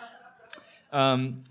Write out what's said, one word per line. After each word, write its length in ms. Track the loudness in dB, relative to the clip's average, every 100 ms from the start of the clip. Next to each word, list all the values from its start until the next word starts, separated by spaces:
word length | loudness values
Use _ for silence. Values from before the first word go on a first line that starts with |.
| -18 -20 -20 -20 -20 -20 -20 -20 _
Um, 500 | 2 4 4 0 -6 -8